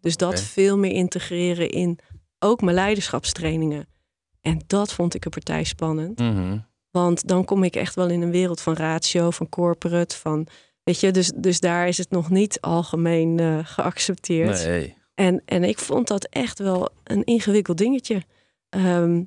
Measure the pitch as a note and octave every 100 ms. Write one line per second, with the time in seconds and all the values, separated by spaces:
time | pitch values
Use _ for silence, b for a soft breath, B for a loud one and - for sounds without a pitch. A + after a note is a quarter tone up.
0 | E3 D#3 F3+ F3+ - - G3 G3+ F#3+ F3+
1 | F3+ F3+ - F3 F3 F3 E3 - F3 E3+
2 | b - _ _ G3+ A#3 F#3+ F3 G3 G#3
3 | - - - - D#3+ D#3+ D#3 D3 - _
4 | _ _ _ _ D#3+ D#3+ - G3 G3+ -
5 | F3 - E3 E3 - D#3 D#3+ - D#3+ D#3
6 | E3 A3+ A#2+ G2+ F2+ G#2 - _ _ F3+
7 | F3 F3 - F#3 F#3 G3 F3+ - F3+ -
8 | F3+ F3 E3+ F3 F3+ E3 - D#3+ D#3+ D#3+
9 | - F3+ E3+ - E3+ - F3 E3 F3 F3
10 | E3+ - D#3 D#3 D#3 b b b - F3
11 | F#3+ F#3 F3+ - F#3 F3 F3+ F3 F3 F3+
12 | F3+ F3+ D#3+ F#3 G#3 - - E3+ E3 E3
13 | E3 E3 E3 E3 E3 D#3 D#3+ - - -
14 | - F#3 - E3 D3+ F#2+ E2 F2 C#2 -
15 | _ - F#3 F3+ - F#3 F3+ A3 - -
16 | A#3+ G3+ - - A#3+ - G3 F3+ - -
17 | - G3+ A3 A#3 G#3 G#3 F#3 E3 A3 C4+
18 | - G#3 - _ _ _ _ F#3+ F#3 F3
19 | E3+ E3+